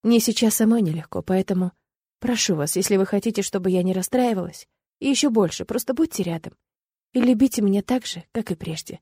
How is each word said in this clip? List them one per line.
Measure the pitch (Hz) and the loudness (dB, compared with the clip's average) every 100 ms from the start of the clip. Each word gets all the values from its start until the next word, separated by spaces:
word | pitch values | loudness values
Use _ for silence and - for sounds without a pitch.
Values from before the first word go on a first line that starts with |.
Мне | 214 233 | 4 4
сейчас | 220 208 226 | 2 2 2
самой | - 220 233 | 2 2 4
нелегко, | 185 160 - 180 | 2 -2 -6 -10
поэтому | - 185 190 185 180 _ _ _ _ _ | -2 -2 0 -2 -2 _ _ _ _ _
прошу | 247 233 - | -4 -2 0
вас, | 160 147 185 | 0 -2 -2
если | 190 196 | 0 2
вы | 190 | 2
хотите, | 202 226 214 | 0 0 -2
чтобы | 196 196 185 | -4 -2 0
я | 185 | 0
не | 180 | 0
расстраивалась, | 185 185 254 247 202 175 - - _ _ _ | -2 -2 0 0 0 -4 -12 -20 _ _ _
и | 269 | -2
ещё | 269 285 | 2 2
больше, | 220 175 - | 2 2 -2
просто | - 240 - | -6 -6 -2
будьте | 247 320 - | -2 -2 -2
рядом. | 175 165 - _ _ _ _ _ _ | -4 -4 -10 _ _ _ _ _ _
И | 254 | 0
любите | 240 233 269 - | 2 4 4 2
меня | 202 202 | 2 0
так | 196 254 - | 0 -4 -4
же, | 175 - | -12 -8
как | 233 220 | -8 -6
и | |
прежде. | 170 - 160 - - | -8 -6 -10 -12 -16